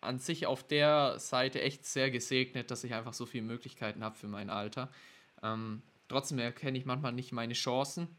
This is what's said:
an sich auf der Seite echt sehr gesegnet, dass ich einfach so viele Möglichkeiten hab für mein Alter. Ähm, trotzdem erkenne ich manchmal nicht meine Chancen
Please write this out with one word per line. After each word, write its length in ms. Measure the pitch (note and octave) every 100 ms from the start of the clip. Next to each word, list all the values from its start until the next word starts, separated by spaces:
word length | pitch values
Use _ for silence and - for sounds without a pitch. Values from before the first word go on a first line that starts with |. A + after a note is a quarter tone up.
an 180 | - B2+
sich 280 | - E3 -
auf 160 | -
der 560 | - D3 D3 D3+ C#3 -
Seite 420 | - B2+ C3 C3
echt 240 | C#3 C#3+ -
sehr 260 | C#3 C3+
gesegnet, 600 | B2 - C3 B2+ B2+ A#2
dass 120 | A#2+
ich 100 | B2
einfach 200 | A2+ A#2
so 120 | A2+ A#2+
viele 180 | B2+
Möglichkeiten 600 | A2 A#2 B2 - A2 G#2+
hab 140 | A2 -
für 100 | G#2
mein 220 | G#2 G#2
Alter. 400 | G2 G#2 C3 C3 - - - _ -
Ähm, 400 | A2 A2 A2+ G#2+ - _ _
trotzdem 320 | C3 C#3 C3+
erkenne 380 | A#2+ A#2 C#3 C3
ich 80 | C3
manchmal 280 | B2+ C#3
nicht 180 | A#2+ B2+
meine 220 | A#2+ A#2
Chancen 540 | A#2+ - B2+ C#3+ - E3+